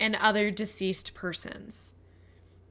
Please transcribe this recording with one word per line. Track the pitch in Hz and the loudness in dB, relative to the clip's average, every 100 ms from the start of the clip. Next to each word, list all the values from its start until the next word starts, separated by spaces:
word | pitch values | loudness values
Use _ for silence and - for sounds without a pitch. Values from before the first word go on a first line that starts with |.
and | 220 208 | -2 2
other | 220 208 208 | 2 2 0
deceased | 208 214 - 190 185 - | 0 4 4 2 -2 -4
persons. | - 180 165 - - - - - - - - - - - - - | -8 -8 -6 -8 -10 -4 0 0 -2 -18 -20 -20 -20 -20 -20 -8